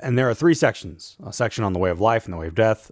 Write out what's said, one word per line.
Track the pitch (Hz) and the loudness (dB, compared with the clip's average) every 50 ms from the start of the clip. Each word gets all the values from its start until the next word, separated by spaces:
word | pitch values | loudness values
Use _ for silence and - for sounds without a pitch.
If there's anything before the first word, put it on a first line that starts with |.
and | - 131 120 123 | -6 -2 0 2
there | 131 123 | 2 2
are | 113 | 0
three | - 156 170 160 | 2 4 2 4
sections, | - 160 127 107 - - 92 78 80 - - - - - | 4 2 0 0 -2 -8 -16 -16 -16 -20 -20 -20 -18 -16
a | - - | -12 -4
section | - 120 107 - - 110 | -4 -4 -2 -2 -2 -2
on | 98 92 | -2 0
the | 87 | 0
way | 92 90 | 0 0
of | 87 85 | 0 2
life | 101 110 117 110 - | 2 2 2 0 -2
and | - 87 | -6 -8
the | 82 | -10
way | 80 82 | -8 -4
of | 80 | 0
death, | 110 110 110 110 - - - | 2 2 2 2 0 -4 -12